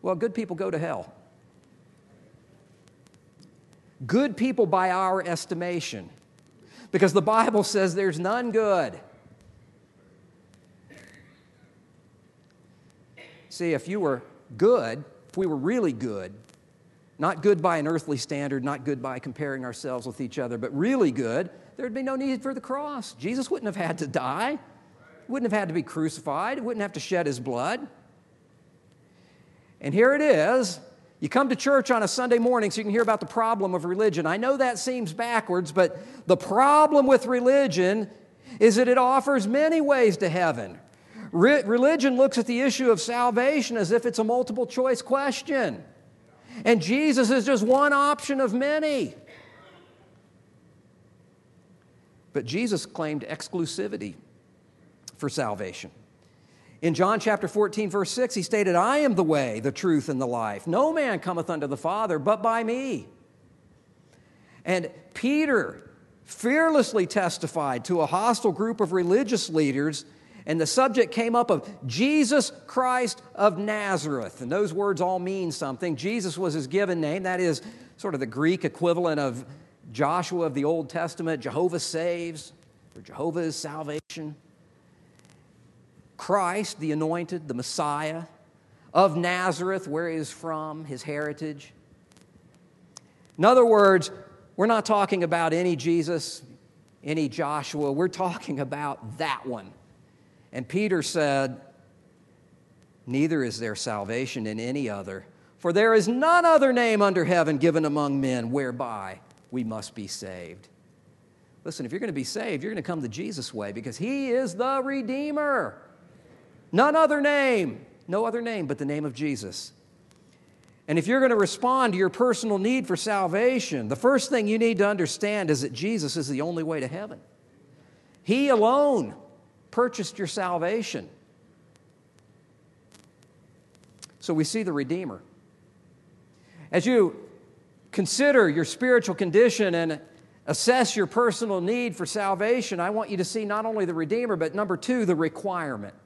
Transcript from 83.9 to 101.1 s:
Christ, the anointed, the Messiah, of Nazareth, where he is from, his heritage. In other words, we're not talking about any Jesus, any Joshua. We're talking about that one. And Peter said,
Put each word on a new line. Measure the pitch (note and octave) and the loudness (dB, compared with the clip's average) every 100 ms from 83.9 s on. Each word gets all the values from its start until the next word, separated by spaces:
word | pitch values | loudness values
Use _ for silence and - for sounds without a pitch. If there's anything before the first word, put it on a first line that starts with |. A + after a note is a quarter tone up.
| D3+ _ E3 D3+ D3 _ _ _ _ _ _ _ _ _ _ _ _ _ _ _ _ _ - | -10 _ -12 -12 -14 _ _ _ _ _ _ _ _ _ _ _ _ _ _ _ _ _ -16
Christ, | - G3 F3 G3 G#3 - | -2 -2 0 -4 -6 -6
the | D#3 | -4
anointed, | D3+ D#3 E3+ E3 F3+ D3+ | -2 -2 -4 -6 -10 -8
the | |
Messiah, | A#2+ A#2 - D3 D3 D#3 E3 E3+ _ _ _ _ _ - | -8 -6 -4 -4 -2 -4 -8 -12 _ _ _ _ _ -2
of | E3+ F#3+ D#3 | 4 4 4
Nazareth, | F3 F3+ F#3 D#3+ F#3 F#3+ F#3 | 0 0 0 -2 -2 -4 -4
where | D3+ E3+ | -4 -4
he | D#3+ | -4
is | D3 | -8
from, | - E3 D#3 D#3 D#3 | -10 -8 -6 -8 -10
his | D3+ C3 | -12 -12
heritage. | D3+ D3 D3+ D3+ D#3 C#3+ - _ _ _ _ - _ - _ _ _ _ _ - _ _ _ - | -8 -6 -6 -8 -10 -12 -18 _ _ _ _ -20 _ -20 _ _ _ _ _ -20 _ _ _ 4
In | |
other | G3 B3+ A#3 | 6 8 8
words, | G#3+ G3 F#3+ - - - - - | 8 8 6 2 -10 -20 -20 -18
we're | - G#3+ | -2 2
not | A3+ G#3 | 2 2
talking | G#3+ F#3+ G3 | 2 2 0
about | E3+ E3+ E3 | 0 0 0
any | D#3+ F3+ | 0 0
Jesus, | D#3 D3+ E3+ D#3 E3 - - - - _ _ _ _ | 0 0 0 0 -4 -6 -12 -18 -20 _ _ _ _
any | C#3+ D#3 C#3+ | -6 -4 -4
Joshua. | A#2 C#3+ D3+ C3+ D3 D3 | -2 -4 -4 -6 -4 -2
We're | C#3 F3+ | 0 -2
talking | - F#3 E3+ - C#3 | -2 -4 -4 -8 -6
about | C3 C#3+ D3 C#3 A2+ - | -6 -6 -8 -8 -12 -6
that | D#3+ C3 C3 | -4 -4 -6
one. | A#2 F#2+ - _ _ _ _ _ _ _ | -10 -12 -20 _ _ _ _ _ _ _
And | B2+ B2 | -12 -6
Peter | F#3 G#3+ F3 | -2 0 0
said, | - | -2